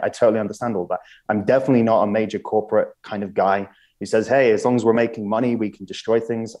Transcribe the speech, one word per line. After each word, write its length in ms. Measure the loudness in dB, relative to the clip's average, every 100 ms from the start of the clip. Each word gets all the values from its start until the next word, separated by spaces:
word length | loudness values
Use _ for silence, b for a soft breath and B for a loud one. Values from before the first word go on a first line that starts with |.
I 60 | -4
totally 300 | 2 2 2
understand 380 | -2 -6 -6 -4
all 100 | -4
that. 140 | -6 B B -4
I'm 160 | -2
definitely 400 | 2 0 4 2
not 200 | 4 2
a 40 | 2
major 320 | 0 -2 -4
corporate 540 | -2 -2 0 0 0 -6
kind 180 | -12 -8
of 120 | -6
guy 340 | 0 0 0 -4 b b _
who 60 | -2
says, 220 | -2 2
"Hey, 240 | 2 4
as 140 | 4 2
long 100 | 2
as 80 |
we're 100 | 2
making 340 | 2 0 -2 -4
money, 280 | -2 -2 -2
we 140 | -4
can 160 | -8 -16
destroy 340 | -12 -2 -2
things." 360 | 0 -6 -6 -8